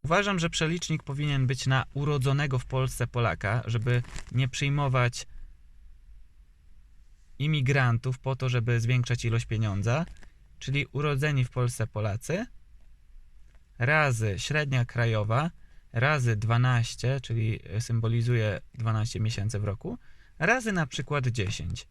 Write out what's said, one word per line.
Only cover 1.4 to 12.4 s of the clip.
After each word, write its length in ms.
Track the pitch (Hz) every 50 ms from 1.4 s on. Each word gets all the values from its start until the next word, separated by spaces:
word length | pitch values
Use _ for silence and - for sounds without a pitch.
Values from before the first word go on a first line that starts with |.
| 131
być 200 | 127 135 127 -
na 180 | 131 135 131 - - -
urodzonego 680 | 139 143 151 147 143 127 139 135 143 147 147 131 123
w 80 | -
Polsce 400 | - - 131 131 131 127 - 123
Polaka, 560 | 120 - 120 120 107 80 80 - 101 107 123 -
żeby 360 | - 107 117 107 127 120 123 120 - - - - - -
nie 160 | 120 135 131
przyjmować 800 | - - 147 139 139 143 143 135 127 131 123 120 120 - - - - - - - - - - - - - - - - - - - - - - - - - - - - - - - - - - - - - - - - - - - - -
imigrantów 800 | 131 151 156 147 131 127 143 139 131 123 117 117 - 131 127 -
po 180 | - 135 135
to, 120 | 127 131 127
żeby 320 | 123 123 113 117 120 117
zwiększać 440 | 113 120 127 127 120 - 120 117 -
ilość 220 | 117 110 117 117
pieniądza, 600 | - 117 107 113 107 98 98 98 113 120 151 170 - - - - - - - - - - -
czyli 280 | - - 135 143 143
urodzeni 580 | - - - 143 151 147 135 147 151 147 135 127
w 60 | -
Polsce 360 | - 127 123 120 123 - 113
Polacy, 600 | - - 107 107 107 98 110 - - 147 190